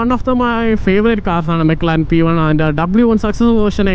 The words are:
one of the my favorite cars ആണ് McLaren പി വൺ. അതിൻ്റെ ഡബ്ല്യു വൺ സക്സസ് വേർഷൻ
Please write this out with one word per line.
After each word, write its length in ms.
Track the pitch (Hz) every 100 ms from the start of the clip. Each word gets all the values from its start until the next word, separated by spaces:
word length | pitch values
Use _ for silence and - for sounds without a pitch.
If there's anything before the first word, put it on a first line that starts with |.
one 100 | 233 254
of 60 | -
the 60 | 247
my 200 | 240 233 226 214 190
favorite 360 | 196 220 220 190
cars 180 | 170 160 165
ആണ് 100 | 160
McLaren 340 | 160 165 160 156
പി 80 | 165 165
വൺ. 100 | 165 156
അതിൻ്റെ 240 | 151 156 151
ഡബ്ല്യു 260 | 175 214 233
വൺ 80 | 214 214
സക്സസ് 280 | 208 233 226
വേർഷൻ 260 | 208 208 196